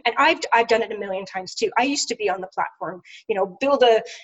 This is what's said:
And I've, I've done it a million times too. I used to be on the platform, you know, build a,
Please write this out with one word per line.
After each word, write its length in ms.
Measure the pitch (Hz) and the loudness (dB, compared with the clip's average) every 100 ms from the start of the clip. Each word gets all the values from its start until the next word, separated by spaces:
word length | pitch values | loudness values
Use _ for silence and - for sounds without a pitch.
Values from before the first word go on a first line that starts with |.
And 100 | 233 233 | -2 2
I've, 220 | 302 330 - | 2 2 2
I've 160 | 233 226 | 2 4
done 140 | 226 | 2
it 100 | 208 | 0
a 60 | 214 | -6
million 260 | 202 190 | -6 -6
times 300 | 190 190 185 | -8 -10 -10
too. 160 | - 208 226 | -4 -2 0
I 60 | |
used 220 | 277 285 - | 0 -2 -4
to 80 | 220 | -4
be 120 | 202 | -2
on 140 | 190 | -4
the 60 | 185 | -6
platform, 520 | - 156 - 170 180 - - - | -6 -8 -8 -10 -10 -16 -12 -6
you 60 | |
know, 220 | 202 190 180 | -2 -2 -2
build 200 | 277 277 | 0 4
a, 200 | 240 220 - - | 6 6 0 -12